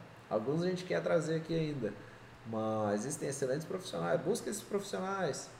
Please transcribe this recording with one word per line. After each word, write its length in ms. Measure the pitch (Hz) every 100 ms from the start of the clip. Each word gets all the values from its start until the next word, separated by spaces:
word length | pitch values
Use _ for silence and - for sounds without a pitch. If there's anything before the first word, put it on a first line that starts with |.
| - - -
Alguns 340 | 110 113 156
a 40 | 180
gente 160 | 180
quer 160 | - 170
trazer 340 | 165 175 151 160
aqui 160 | 160 165
ainda. 380 | 156 143 107 104 - - - - 113
Mas 560 | 110 110 110 107 104
existem 280 | 123 147 156
excelentes 360 | 135 131 143 160
profissionais. 540 | 180 - 170 170 165
Busca 280 | 160 214 -
esses 120 | 208
profissionais. 880 | - 202 196 190 190 196 175 127 - -